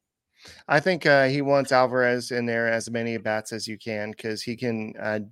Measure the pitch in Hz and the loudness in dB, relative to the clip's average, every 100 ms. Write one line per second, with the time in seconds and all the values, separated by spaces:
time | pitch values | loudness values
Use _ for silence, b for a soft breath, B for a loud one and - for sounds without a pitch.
0 | _ _ _ B B B - 151 180 175 | _ _ _ B B B 0 2 2 2
1 | 156 139 135 143 139 139 135 131 127 127 | 4 6 6 2 2 2 4 4 4 2
2 | 123 123 123 120 120 117 117 113 110 117 | 2 2 -2 -4 -2 0 0 0 -2 -4
3 | 117 113 110 110 - 113 110 104 117 107 | -4 -4 -2 -4 -4 -10 -8 -10 -8 -6
4 | 107 104 113 107 - 113 123 113 110 113 | -6 -8 -8 -8 -8 -6 -4 -4 -6 -8
5 | 107 107 107 | -6 -6 -6